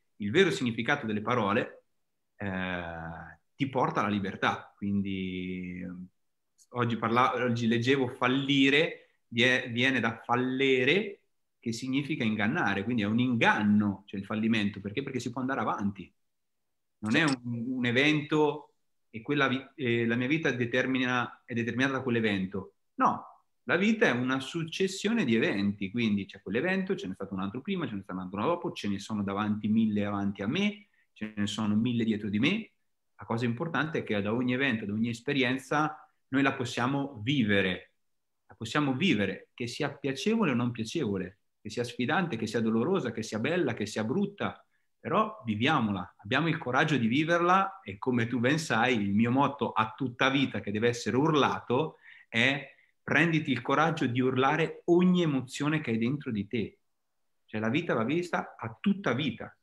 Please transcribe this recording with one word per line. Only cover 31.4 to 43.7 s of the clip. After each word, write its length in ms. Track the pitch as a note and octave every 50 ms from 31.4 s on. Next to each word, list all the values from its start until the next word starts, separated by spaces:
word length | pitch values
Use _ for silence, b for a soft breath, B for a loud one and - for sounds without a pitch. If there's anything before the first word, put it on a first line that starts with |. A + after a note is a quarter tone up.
| G2+ G2+
sono 280 | - - A2 G#2 G#2
mille 280 | G#2+ A#2+ B2+ A#2+ A#2 A2+
dietro 260 | A2 G#2+ G2+ G#2+ G#2
di 100 | G2 G#2+
me. 320 | B2 D#3+ G3 A3+ A3 - _ _ _ _ _ _ _ _ _ -
La 80 | G#2
cosa 200 | - A2 A#2 B2+
importante 540 | A#2 A#2 A#2+ E3+ E3 - B2+ C#3+ D#3+ - B2
è 40 | -
che 180 | - G#2+ G2+
da 120 | G2 G#2 A2
ogni 200 | B2 B2+ B2 B2+
evento, 320 | B2+ C#3 C#3 A#2 A2 G#2+
da 80 | G2 G2+
ogni 160 | A2 A2+ A#2+
esperienza, 1000 | A2+ - - - C#3+ C3+ B2 A#2+ B2+ C3 - - D#3 D3 D3+ A#2+ - B B B B B B -
noi 160 | C3 C#3 C#3
la 100 | C3+ B2+
possiamo 640 | - B2 A#2 - B2+ A#2+ C3 C#3+ C#3 C#3 C3+ - A2 G#2
vivere, 720 | B2 D3+ C#3 A2+ G#2 G#2 G2 F#2+ F#2 F2+ - - _ _ _ _ _ _ _ _ _ _ _ _ -
la 80 | -
possiamo 380 | - A2+ - - D3+ D3 C#3 C3
vivere, 560 | B2+ - - B2+ G#2 G2+ F#2 F#2 - - _ _
che 120 | - A#2+ A#2
sia 240 | - - D3 C#3
piacevole 600 | - - - C3+ C3 C3+ - G#3 A3+ A3+ G#3+ D3+
o 40 | B2
non 160 | A#2 B2 A#2+
piacevole, 680 | A#2+ A#2 A2 A2 - E3+ B2+ G#2+ G2 F#2+ F2+ F2+ - _ _ _ _ _
che 80 | - G#2+
sia 140 | - A#2+ A#2+
sfidante, 520 | A#2+ - - B2 A#2+ D3+ F#3 F3+ D#3+ A#2
che 100 | A2 A2+
sia 160 | G#2 - A#2+
dolorosa, 500 | A2 A2+ A2+ A2+ A#2+ D#3+ G3 F#3 C3 A#2
che 120 | - A2+ G#2+
sia 160 | - - G#2+
bella, 340 | A#2 C#3+ E3+ F#3 E3 B2